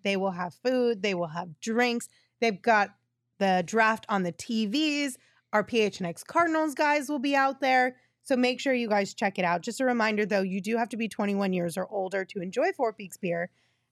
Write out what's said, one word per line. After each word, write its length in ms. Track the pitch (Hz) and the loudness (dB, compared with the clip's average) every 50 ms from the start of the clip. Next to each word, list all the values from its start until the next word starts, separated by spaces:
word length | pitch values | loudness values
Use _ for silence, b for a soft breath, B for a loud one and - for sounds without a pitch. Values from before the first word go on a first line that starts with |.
| - | -2
They 120 | 196 196 | -2 0
will 160 | 185 190 190 | 0 -2 -2
have 220 | 175 175 180 175 - | -4 -4 -8 -8 -10
food. 480 | _ - 254 262 247 247 233 233 190 | _ -4 -2 0 2 2 0 0 0
They 120 | 196 202 190 | -2 -2 0
will 140 | 175 170 160 | -2 -4 -4
have 300 | 156 170 180 175 147 - | -6 -8 -8 -10 -12 -10
drinks. 480 | - 226 220 240 247 240 233 240 - b b b b b b _ | -6 -2 0 2 2 2 0 -4 -6 b b b b b b _
They've 200 | 233 226 202 - | -2 0 0 0
got 300 | - 240 220 208 202 196 - _ _ _ _ _ _ _ _ - | 2 4 4 4 4 0 -4 _ _ _ _ _ _ _ _ 0
the 240 | 202 190 185 185 175 | 2 2 4 2 2
draft 380 | - 214 226 220 220 220 220 - - | 2 2 4 4 4 2 0 -2 -2
on 140 | 208 190 180 | -2 0 0
the 80 | 175 | -2
T 340 | 165 - - - 226 220 220 | -4 -6 -6 -4 -2 -2 0
Vs. 500 | 196 214 294 311 302 285 294 285 269 254 b b b b b b _ | 0 0 0 0 0 0 0 -2 -4 -6 b b b b b b _
Our 120 | - 214 202 | 0 0 0
P 160 | - 240 226 | 2 2 2
H 200 | 214 196 - - | 2 2 0 -4
N 60 | 185 | -6
X 160 | 170 165 - - | -6 -6 -10 -14
Cardinals 500 | - - 339 339 339 320 311 311 311 262 | -2 2 2 2 4 2 0 0 0 0
guys 340 | - 302 294 294 294 262 269 | 0 2 2 2 0 0 -2
will 100 | 294 269 | -4 -2
be 160 | 240 277 277 | 0 0 2
out 240 | 269 269 269 269 - | 2 2 2 0 0
there. 360 | 285 262 262 254 254 254 254 b b b b b _ | 0 2 4 4 2 2 -2 b b b b b _
So 120 | - 269 | 0 2
make 240 | 247 247 247 254 247 | 2 4 2 0 0
sure 120 | - 277 254 | 0 0 0
you 140 | 240 233 208 | 2 2 2
guys 260 | 214 202 196 - - | 2 2 0 -2 -2
check 240 | - 220 196 196 196 | -2 -2 -2 0 0
it 60 | 180 | 0
out. 180 | 170 175 175 | 0 0 0
Just 180 | - 233 220 - | -2 -6 -4 0
a 40 | 262 | 0
reminder, 400 | 254 240 233 214 220 214 208 214 | 0 2 2 2 2 2 0 0
though, 160 | 175 208 196 | 0 0 0
you 180 | 190 185 185 202 | 0 0 -2 -4
do 160 | 180 208 226 | -2 -2 -2
have 120 | 226 240 - | -2 -2 -2
to 60 | 240 | -4
be 120 | 214 226 202 | -4 -4 -4
twenty-one 440 | - - 208 202 202 196 202 190 | -2 -2 -2 0 0 0 0 0
years 240 | 185 175 175 170 151 | 0 0 -2 -2 -4
or 120 | 185 185 - | -6 -6 -4
older 340 | 208 202 185 185 196 190 190 | -4 -4 -4 -2 -2 -4 -4
to 140 | - - 202 | -4 -6 -8
enjoy 320 | 175 190 - 240 302 381 | -8 -4 -2 0 0 0
Four 200 | 370 - 254 220 | 0 0 -2 -2
Peaks 240 | 214 - 202 175 - | -2 -6 -14 -16 -10
beer, 340 | - 196 175 170 170 175 - _ _ _ _ _ _ _ _ | -6 -4 -4 -2 -4 -4 -8 _ _ _ _ _ _ _ _